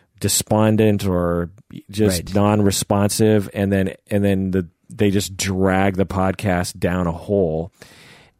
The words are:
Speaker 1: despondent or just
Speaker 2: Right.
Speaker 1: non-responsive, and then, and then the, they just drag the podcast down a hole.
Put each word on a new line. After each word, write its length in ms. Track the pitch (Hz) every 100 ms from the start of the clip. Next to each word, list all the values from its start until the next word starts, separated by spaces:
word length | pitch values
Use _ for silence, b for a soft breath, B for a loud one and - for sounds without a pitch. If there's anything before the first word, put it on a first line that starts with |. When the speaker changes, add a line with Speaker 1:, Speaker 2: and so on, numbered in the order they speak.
| b _
Speaker 1:
despondent 840 | 101 - - 107 110 107 110 101 98
or 440 | 90 87 87 85 95 _ - -
just 280 | 98 104 87 92
Speaker 2:
Right. 60 | 98
Speaker 1:
non-responsive, 1120 | 104 104 101 - - 101 101 - 110 107 98
and 180 | - 98
then, 220 | 98 92 - _
and 140 | 104
then 280 | 101 95 95
the, 160 | 92 85 _ _
they 200 | 113 104
just 240 | 98 98 95
drag 600 | 98 92 95 92 98 92
the 100 | 92
podcast 760 | 95 95 95 101 87 90 -
down 280 | 92 90 87
a 40 |
hole. 600 | 85 - 101 87 80 82 B B B B B B